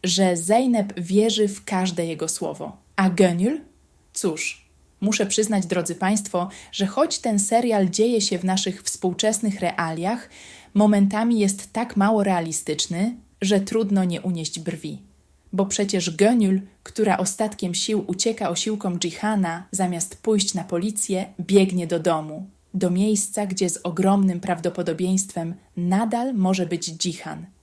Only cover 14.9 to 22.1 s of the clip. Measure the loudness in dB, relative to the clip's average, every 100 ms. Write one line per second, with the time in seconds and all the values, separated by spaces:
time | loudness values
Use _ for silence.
14.9 | -12 -16 _ _ _ _ -2 -2 0 0
15.9 | 0 -2 4 4 6 4 2 -2 _ -12
16.9 | 0 2 2 0 -2 -4 -2 -4 -2 0
17.9 | -2 -2 -2 -2 0 -2 -2 -2 -2 -4
18.9 | -2 -4 -4 -2 0 0 -4 -6 -2 -2
19.9 | -2 -6 -6 0 2 0 -4 -4 -4 -2
20.9 | -4 -2 -4 -4 -10 4 6 6 2 -2
21.9 | 0 2